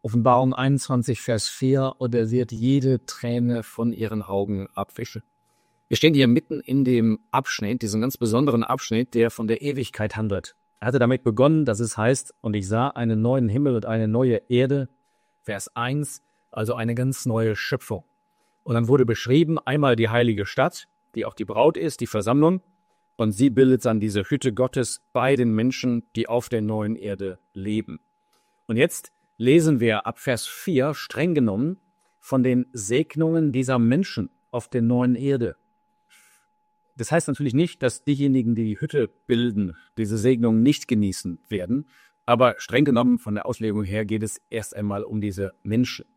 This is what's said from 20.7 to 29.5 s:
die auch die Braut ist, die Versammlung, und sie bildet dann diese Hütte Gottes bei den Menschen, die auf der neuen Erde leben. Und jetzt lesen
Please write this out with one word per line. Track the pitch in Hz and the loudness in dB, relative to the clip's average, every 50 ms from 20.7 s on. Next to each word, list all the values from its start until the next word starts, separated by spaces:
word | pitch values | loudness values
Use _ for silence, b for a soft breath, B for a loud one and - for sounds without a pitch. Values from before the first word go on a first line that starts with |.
| - - - _ _ _ _ _ - | -2 -8 -20 _ _ _ _ _ -8
die | 117 - | -8 -8
auch | - - | -8 -6
die | - 107 | -8 -8
Braut | 92 101 110 127 160 165 | -4 2 4 4 4 4
ist, | - 165 156 - - | 2 -4 -6 -4 -6
die | 120 | -8
Versammlung, | - - 107 98 110 123 143 151 165 185 185 _ _ _ _ _ _ _ _ _ _ _ | -4 -4 -2 0 2 4 4 4 4 2 0 _ _ _ _ _ _ _ _ _ _ _
und | - 110 107 98 | -2 -2 -2 2
sie | 98 135 139 | 2 2 2
bildet | 110 135 135 131 127 117 - | 6 4 6 6 4 2 2
dann | 120 110 107 | 0 0 0
diese | 101 107 98 104 95 | -2 -2 -2 -4 -2
Hütte | - 151 127 - 131 107 | -2 -4 -2 -2 -4 -2
Gottes | 107 127 127 - 139 120 - - - _ _ | -2 -2 -2 -2 -4 -4 -4 -6 -12 _ _
bei | _ 123 120 135 143 | _ 0 2 2 2
den | 135 123 117 110 | 2 2 2 2
Menschen, | 110 117 131 127 - - 127 120 117 - _ _ | 2 0 0 -2 -2 -4 -2 -2 -2 -6 _ _
die | 113 113 - | -6 -4 -2
auf | 117 123 - | -2 -4 -2
der | - 123 113 | -2 -4 -2
neuen | 107 107 107 107 104 104 113 | -2 -2 -4 -4 -4 -4 -6
Erde | - 98 104 98 95 98 95 90 _ _ _ _ | -6 -6 -10 -8 -6 -8 -10 -10 _ _ _ _
leben. | 98 95 104 107 110 104 - 80 - _ _ _ _ _ _ _ _ _ _ _ _ _ | -10 -6 -2 -2 -4 -4 -6 -14 -16 _ _ _ _ _ _ _ _ _ _ _ _ _
Und | - 113 | -2 2
jetzt | 117 147 175 - - - - _ _ _ _ _ - | 2 2 2 0 -10 -16 -18 _ _ _ _ _ -2
lesen | 113 123 | 2 6